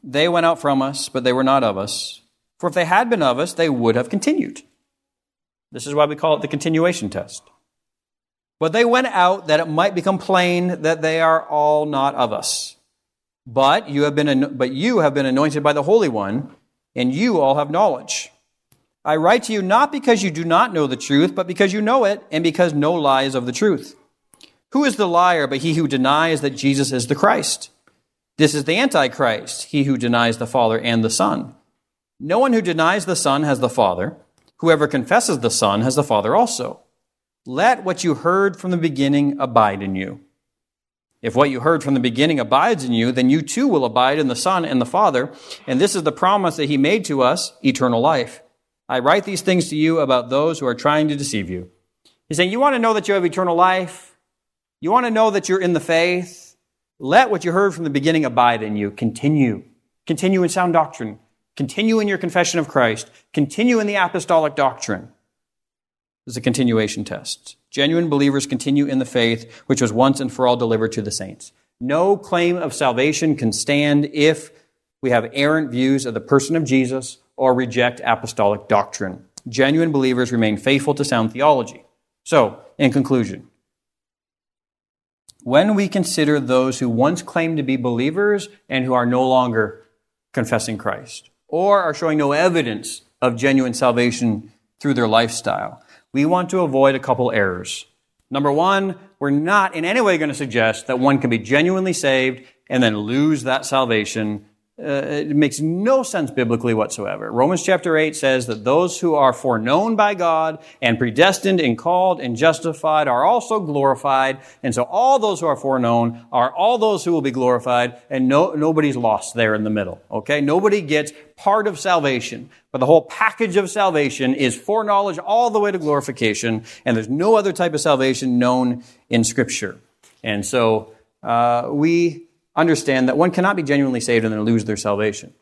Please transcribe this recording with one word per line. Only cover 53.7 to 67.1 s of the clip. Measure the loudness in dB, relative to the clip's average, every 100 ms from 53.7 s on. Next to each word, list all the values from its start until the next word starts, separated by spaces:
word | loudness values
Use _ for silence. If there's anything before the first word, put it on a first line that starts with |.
| 2 -4 -12 -20 _ _ _ _ _ _ _
You | 0
want | 2 2
to |
know | 2 2
that | 2 -2
you're | -2
in | 0
the | -2
faith? | 0 0 2 -2 -6 -16 -20 _ _ _ _ _
Let | 2 4 4
what | 0 -2
you |
heard | 0 0 -2
from |
the | -4
beginning | -2 0 0 0
abide | 2 2 2
in | -4 -4
you. | -4
Continue. | -4 -6 -2 0 2 2 0 -10 _ _ _ -8
Continue | -2 0 0
in | 0
sound | 0 2
doctrine. | 2 0 -4 -12 -12 _ _ _ -8
Continue | -6 -2 0 2
in | 0
your | -2
confession | -2 -2 0 -2
of | -2
Christ. | 2 2 0 -8 _ _
Continue | -2 -2 0 2 2
in | 0
the |
apostolic | 0 -2 -2 0 2 2 0
doctrine." | -2 -2 -6 -6 -8 _ _ _ _ _ _ _ _ _ _ _ -12
This |
is | -4
a |
continuation | -2 0 2 2 0 -4
test. | -10